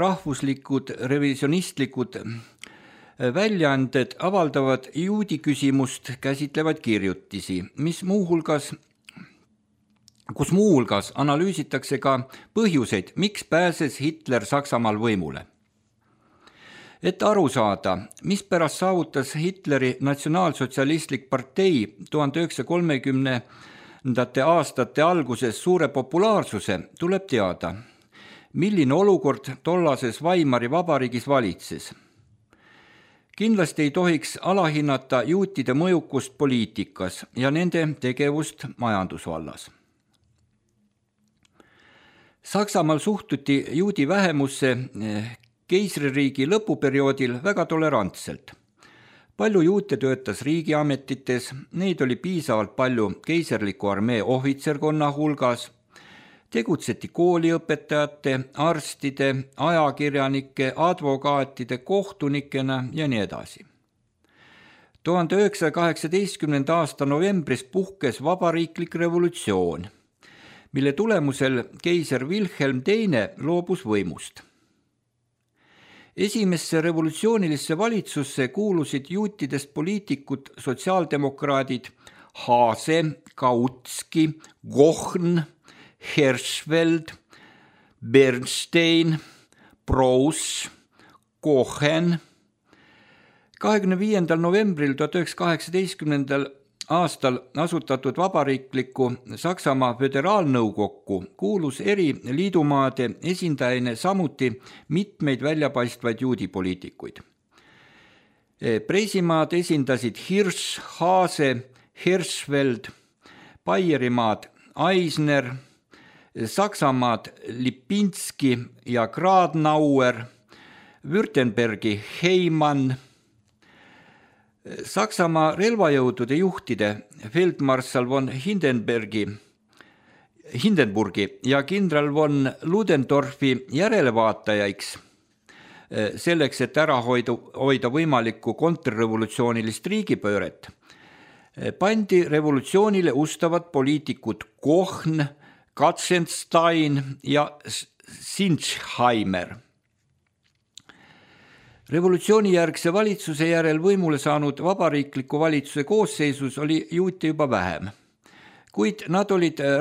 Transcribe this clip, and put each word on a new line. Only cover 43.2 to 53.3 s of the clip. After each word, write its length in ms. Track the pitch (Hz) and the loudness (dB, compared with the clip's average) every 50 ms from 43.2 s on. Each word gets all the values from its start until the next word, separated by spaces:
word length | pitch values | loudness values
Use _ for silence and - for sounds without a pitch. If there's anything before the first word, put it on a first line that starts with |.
| - - 147 135 - 143 139 135 - - | -4 -4 -6 -4 0 0 0 0 0 -2
juudi 360 | 123 165 196 208 196 147 139 | -2 0 0 0 0 0 0
vähemusse, 640 | 143 190 202 190 175 151 139 139 135 - - 139 131 | 2 2 2 2 2 2 0 -2 -2 -2 0 0 0
eh, 680 | 123 123 127 - - 101 107 107 104 104 107 120 117 - _ _ _ _ _ | 0 0 -4 -10 -10 -8 -6 -4 -4 -4 -6 -8 -12 -16 _ _ _ _ _
keisririigi 800 | - 180 196 208 175 - 156 143 139 127 143 139 131 135 131 135 | -2 0 0 0 -2 -4 -2 -2 0 0 2 0 0 0 0 0
lõpuperioodil 960 | 160 208 214 - - 147 - 147 135 131 139 139 139 135 135 135 120 123 123 156 | 0 0 0 0 -2 -2 0 0 2 2 2 2 2 2 0 0 -2 -2 -2 -2
väga 220 | 202 196 190 160 | -2 0 0 -2
tolerantselt. 840 | - 160 160 160 151 139 110 101 170 - - - - 143 - - - - _ _ _ _ _ - - - - - - - - _ _ _ | 0 0 0 0 2 2 2 0 0 -6 -10 -14 -14 -14 -14 -16 -20 -20 _ _ _ _ _ -20 -20 -20 -20 -20 -20 -20 -20 _ _ _
Palju 240 | - 208 220 202 180 | -2 0 2 4 4
juute 360 | 156 175 208 196 202 - 139 | 4 4 4 2 0 -2 -4
töötas 440 | 113 135 131 127 127 - 110 95 - | 0 0 0 0 -2 -4 -6 -6 -4
riigiametites, 1120 | 113 143 165 170 151 160 151 151 147 147 135 131 - - 135 - - 127 123 120 - - 135 139 - - | -2 -2 -2 -2 0 0 0 2 2 0 -2 -2 -4 -8 -10 -8 -4 -2 -2 -2 -4 -8 -14 -14 -14 -10
neid 300 | - 170 190 190 165 - | -6 -4 -2 -2 0 0
oli 140 | 139 123 123 | 0 -2 -2
piisavalt 600 | - - 180 185 160 - 135 113 107 104 - - | -4 -4 -6 -4 -4 -2 0 0 0 0 -2 -2
palju 460 | - 127 127 123 113 107 95 87 - - | -2 -2 0 2 0 0 -2 -2 -6 -6
keiserliku 640 | - | -2